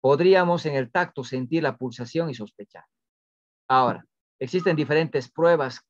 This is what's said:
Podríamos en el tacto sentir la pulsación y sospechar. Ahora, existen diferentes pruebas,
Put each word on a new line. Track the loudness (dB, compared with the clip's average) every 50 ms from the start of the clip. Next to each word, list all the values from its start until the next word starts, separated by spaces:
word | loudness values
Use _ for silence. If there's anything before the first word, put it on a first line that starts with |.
Podríamos | 4 2 2 4 6 6 6 6 4 2 0 -2 -2
en | -4 -4
el | -4 -4 -2
tacto | _ -2 -2 -2 _ -12 -12
sentir | -8 -6 -8 -6 -4 -4 -2 -2
la | -2 -4
pulsación | _ -10 -10 -10 -10 -14 -8 -4 -4 -4 -4
y | -6
sospechar. | -10 -12 -16 _ _ -20 _ _ -20 -20 _ _ _ _ _ _ _ _ _ _ _ _ _ _ _ _ _
Ahora, | 2 2 2 2 0 -4 -12 _ _ _ _ _ _ _
existen | -12 -6 -4 -2 0 0 0
diferentes | 0 0 0 0 0 0 0 -2 -6 -6 -6
pruebas, | _ 0 4 4 4 4 0 -4 -8 -12 _ _